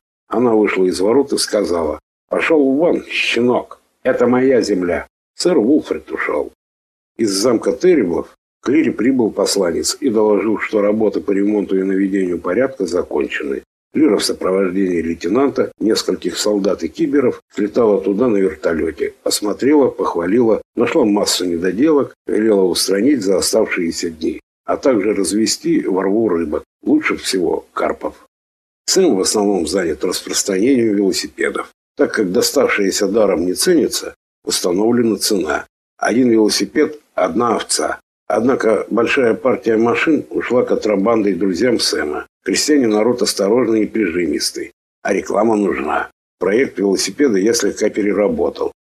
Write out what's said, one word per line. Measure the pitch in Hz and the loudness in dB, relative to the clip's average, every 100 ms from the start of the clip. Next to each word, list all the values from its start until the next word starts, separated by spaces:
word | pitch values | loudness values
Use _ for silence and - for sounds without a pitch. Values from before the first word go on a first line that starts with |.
| _ _ - | _ _ -6
Она | 113 123 | 0 2
вышла | 110 104 92 92 | 4 2 2 0
из | 87 | 2
ворот | 98 131 135 | 2 2 2
и | 120 | -2
сказала: | - 107 85 85 78 76 _ _ _ | -2 -2 0 -2 -2 -6 _ _ _
"Пошел | 90 - 156 135 | -2 2 2 2
вон, | 139 165 170 - | 2 0 0 -4
щенок, | - - 117 123 107 - - _ _ | -4 -2 0 0 0 -4 -14 _ _
это | 127 127 120 | -2 2 2
моя | 123 135 120 | 4 4 4
земля". | 101 92 90 80 - _ _ | 2 0 0 -4 -6 _ _
Сэр | - 180 160 | -4 0 2
Уолфред | 110 151 - - - | 4 2 0 -6 -6
ушел. | - - 73 - - _ _ _ _ _ - | -6 -4 -4 -6 -12 _ _ _ _ _ -4
Из | 110 | -2
замка | 95 123 113 - | 0 0 2 0
Терриблов | 98 180 156 90 78 - _ _ _ | 2 4 4 2 -2 -6 _ _ _
к | 117 | 0
Лире | 151 127 | 2 2
прибыл | - 117 131 107 | 0 0 2 0
посланец | 101 95 101 87 78 78 - | 0 -2 0 0 -2 -4 -4
и | 143 | -2
доложил, | 110 107 101 107 98 | 2 2 2 0 -2
что | - 107 | -2 0
работы | 101 110 107 92 | 0 2 0 -2
по | 101 | -2
ремонту | 98 101 104 92 95 | 0 0 0 0 -2
и | |
наведению | 95 95 98 98 92 85 | 0 0 0 0 -2 -4
порядка | 90 95 131 - 87 | -2 0 -2 -2 -4
закончены. | 87 78 76 67 - 71 65 - _ _ | -2 -2 -4 -4 -6 -6 -8 -10 _ _
Лира | - 151 92 | 2 2 2
в | |
сопровождении | - 80 90 95 95 92 92 85 | 0 -4 -2 0 0 0 0 0
лейтенанта, | 82 82 87 117 139 120 - - | -2 -4 -2 0 0 0 -4 -2
нескольких | 104 101 - 92 90 - | 0 0 -2 -4 -4 -4
солдат | 104 104 95 87 | -2 0 0 -2
и | 82 | -6
киберов | - 156 139 123 - _ | -4 0 2 0 -2 _
слетала | - 104 131 113 98 | -4 -2 2 2 2
туда | 101 101 127 | 0 0 2
на | 101 | 2
вертолете, | 95 - 87 80 80 - - - | 0 -2 -2 -2 -4 -4 -6 -6
осмотрела, | - - 104 95 127 151 123 | -6 -4 -4 -2 2 4 4
похвалила, | - 90 87 87 117 117 101 - | 0 -4 -2 0 2 2 0 -2
нашла | - 117 165 | -4 0 2
массу | 110 101 87 - | 2 2 0 -2
недоделок, | 90 85 92 92 160 143 120 - - | -2 -2 -2 2 2 2 0 -6 -4
велела | 101 113 101 | 0 2 4
устранить | 92 82 - 98 131 135 | 2 0 0 2 2 2
за | 95 90 | 2 0
оставшиеся | - 110 101 92 82 - 87 | 2 0 0 -2 -4 -4 -8
дни, | 80 82 78 - _ | -6 -6 -6 -12 _
а | - 87 | -6 -2
также | 143 113 104 | 0 2 0
развести | 101 87 104 104 - 165 160 | 0 -2 0 -2 -2 -2 0
во | 92 92 | 0 0
рву | 95 107 110 | 0 0 0
рыбок, | 85 78 73 - _ | 0 -2 -6 -8 _
лучше | - - - - | 0 0 0 -4
всего | - 95 80 - - | -4 -2 -2 -2 -6
карпов. | - - - - - _ _ _ _ _ _ - | -4 -4 -4 -10 -12 _ _ _ _ _ _ -2
Сэм | 185 175 95 | 2 2 2
в | |
основном | 87 110 101 95 78 | 0 0 0 0 0
занят | 95 85 71 | -2 -2 -2
распространением | 92 - - - - 95 123 131 113 101 | -4 -4 -6 -6 -2 0 2 2 2 2
велосипедов. | 98 - 73 - - - - _ _ | 0 0 -6 -4 -4 -4 -10 _ _
Так | - 135 | -2 0
как | - 92 | 0 0
доставшиеся | 110 - 139 104 - 98 - 98 | 0 0 0 0 0 -2 0 0
даром | 110 101 85 | 2 2 0
не | 87 | -2
ценится, | 90 185 160 90 - - - _ _ - | 0 2 2 0 -4 -10 -16 _ _ -6
установлена | - 92 90 113 120 113 95 | -4 -2 0 2 2 0 0
цена. | - 101 78 - - _ _ - | 0 -2 -2 -6 -8 _ _ -6
Один | - 113 127 | 0 2 4
велосипед – | 110 107 - 98 - - - _ | 4 4 0 -2 0 0 -2 _
одна | - 90 82 120 98 | -4 -2 0 0 -2
овца. | - - 78 - _ _ - | -2 -4 -4 -6 _ _ -4
Однако | 107 123 123 101 101 - | 0 0 0 0 0 0
большая | 107 117 143 117 | -2 0 2 0
партия | 101 131 123 120 110 | 0 -2 0 0 2
машин | 117 117 165 139 - | 2 0 0 0 -2
ушла | - - 123 | -6 -2 0
контрабандой | - 92 107 98 104 113 101 | 0 0 0 0 2 2 0
друзьям | 87 98 87 123 107 | 0 -2 0 0 0
Сэма. | - 76 76 73 - _ | -2 -2 -4 -8 -10 _
Крестьяне | - 95 - 147 117 | -4 -2 2 2 2
народ | 107 113 123 | 2 2 0
осторожный | 104 - 101 127 113 110 | -2 -2 0 2 2 0
и | 101 | 0
прижимистый. | 110 92 85 80 76 - - - _ _ _ | -2 -2 -2 -2 -2 -6 -8 -12 _ _ _
А | - | -4
реклама | 95 - 101 113 | -4 -2 0 2
нужна. | 107 95 - 71 - - _ _ - | 2 0 -2 -4 -6 -6 _ _ -6
Проект | 87 113 131 - | 0 2 0 0
велосипеда | 98 92 - 98 143 95 | 0 0 -2 0 2 2
я | 107 | 2
слегка | 120 101 - 104 | 0 -2 -2 -2
переработал. | 107 101 95 101 80 82 - - - _ | 0 -2 0 0 0 -2 -2 -6 -8 _